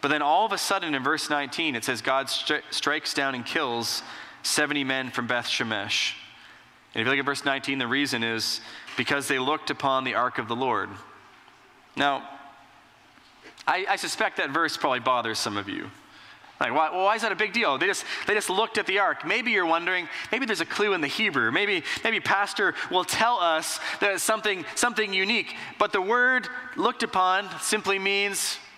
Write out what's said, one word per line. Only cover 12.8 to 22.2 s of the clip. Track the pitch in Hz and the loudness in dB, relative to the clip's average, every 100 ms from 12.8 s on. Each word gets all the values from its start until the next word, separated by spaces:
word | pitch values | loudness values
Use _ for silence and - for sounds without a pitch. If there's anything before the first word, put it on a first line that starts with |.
| - - - - - - - - - | -20 -20 -20 -20 -20 -20 -20 -8 -2
I, | 170 190 | 0 2
I | 196 | 0
suspect | 175 - 220 - | -2 0 0 0
that | 160 | 0
verse | 143 160 - | 2 0 2
probably | 151 127 | 0 2
bothers | 120 127 113 110 | 4 2 2 -2
some | - 101 | -2 -2
of | 98 | -4
you. | 90 - - - - - - - - | -6 -8 -14 -20 -20 -20 -20 -20 -4
Like, | 127 | 0
why, | 131 156 | 2 2
well, | 170 190 | 2 2
why | 220 | 2
is | |
that | 226 | 0
a | 185 | 0
big | 214 | 0
deal? | 196 202 135 | 2 2 2
They | 175 | 2
just, | 190 - - - | 0 -4 -6 2
they | 208 | 2
just | - | 2
looked | 185 220 220 | 0 2 0
at | 202 | 0
the | 208 | 2
ark. | 190 147 156 | 2 0 0
Maybe | 214 247 | 0 2
you're | 214 175 | 2 4
wondering, | 165 170 185 165 - - | 2 2 -2 -2 -10 -4
maybe | 220 254 | -2 -2
there's | 190 | -2
a | 165 | -2
clue | - 208 | 0 2
in | 190 | 2
the | 143 | 0
Hebrew. | - 220 143 113 | 0 0 2 2
Maybe, | 143 202 190 - - | 2 2 0 -2 -2
maybe | 226 220 | 0 0